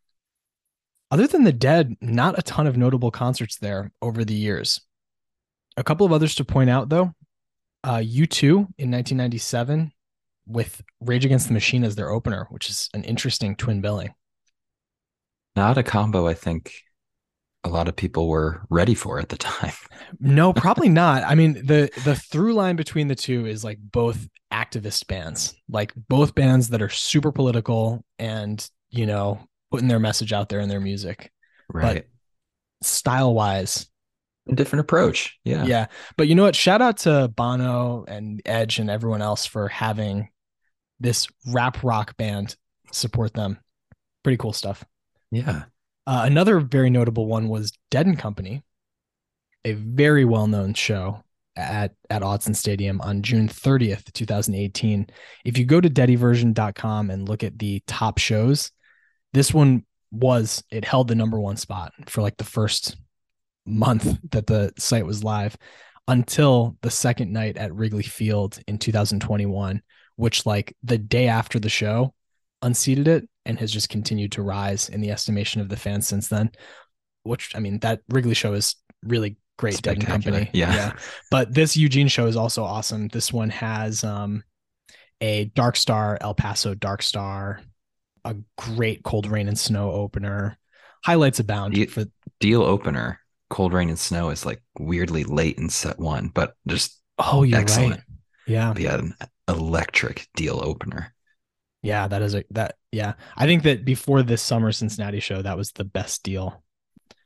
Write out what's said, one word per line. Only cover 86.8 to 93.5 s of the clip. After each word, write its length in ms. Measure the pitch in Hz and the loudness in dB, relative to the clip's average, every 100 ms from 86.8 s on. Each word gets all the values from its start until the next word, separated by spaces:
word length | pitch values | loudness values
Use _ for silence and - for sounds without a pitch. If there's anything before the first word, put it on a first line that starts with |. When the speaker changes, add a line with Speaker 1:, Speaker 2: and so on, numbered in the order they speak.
| 98 101 | -6 -4
Speaker 1:
Star, 580 | - 104 98 98 98 101 - _ _ _ _ _ | -4 -4 -6 -6 -8 -10 -14 _ _ _ _ _
a 100 | 120 104 107 - | -12 -12 -12 -14
great 480 | 117 113 113 107 | -8 -2 -2 -2
Cold 240 | - 110 101 | -4 -4 -2
Rain 180 | 107 104 | -2 -2
and 120 | 107 | -2
Snow 340 | - 104 101 | 0 0 0
opener. 640 | 90 101 - 98 101 101 - _ _ - _ | -4 -6 -6 -6 -4 -6 -8 _ _ -20 _
Highlights 340 | - 170 143 123 | 0 4 4 2
abound 380 | 107 104 101 101 | -2 -4 -2 0
Speaker 2:
Ye-, 100 | 107 | 0
Speaker 1:
for 200 | - 104 - - _ | -2 -8 -10 -20 _
Speaker 2:
Deal 220 | 101 117 | 2 4
opener, 580 | 78 101 - 67 58 - _ _ | 4 2 0 -4 -6 -10 _ _
Cold 260 | _ | _